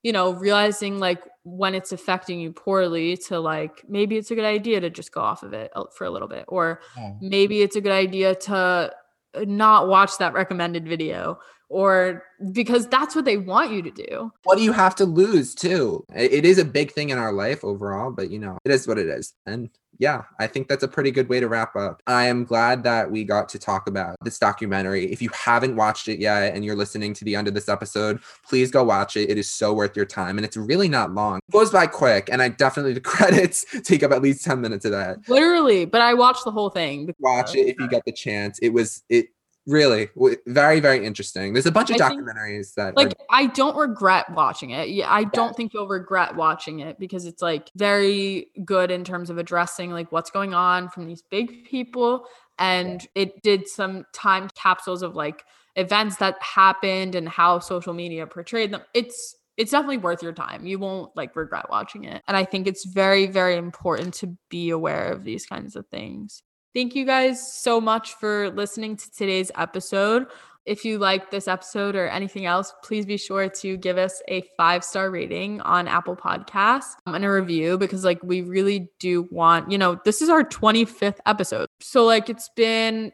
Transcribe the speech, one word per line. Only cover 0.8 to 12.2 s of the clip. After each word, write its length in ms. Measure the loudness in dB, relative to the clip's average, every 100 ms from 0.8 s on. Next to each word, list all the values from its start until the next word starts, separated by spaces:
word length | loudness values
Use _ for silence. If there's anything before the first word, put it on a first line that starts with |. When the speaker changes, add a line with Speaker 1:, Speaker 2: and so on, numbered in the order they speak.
| -6 -2
Speaker 1:
like, 240 | -2 -2 -8 _
when 300 | -18 -4 -2 -2
it's 160 | -8
affecting 480 | -10 -4 -4 -4 -8
you 120 | -10
poorly 640 | -8 -2 0 2 0 -2 -4 -6
to, 100 | -4
like, 460 | -4 -4 -6 -10 -8
maybe 280 | -2 0 -2
it's 160 | -2
a 20 |
good 100 | -2
idea 360 | 0 0 0 0
to 100 | 0
just 220 | -8 -10
go 80 | -4
off 240 | -4 -4
of 80 | -10
it 180 | -12 -10 -10
a-, 140 | -12
for 140 | -10
a 60 | -8
little 180 | -6 -8
bit, 160 | -12 -6
or 320 | -2 -2 -4 -14 -14
Speaker 2:
Yeah. 180 | -14 -10
Speaker 1:
maybe 420 | -2 2 4 4
it's 140 | 2 2
a 40 |
good 120 | 2
idea 420 | 2 2 2 2
to 580 | 2 -2 0 2 2 0 -8 _ _ _ -8
not 420 | -4 4 8 8 8
watch 300 | 6 6 2
that 140 | 0
recommended 560 | 0 -2 -2 -2 -4 -4
video, 500 | -4 -4 -4 -6 -8 -16 _ _
or 560 | 2 4 4 2 -2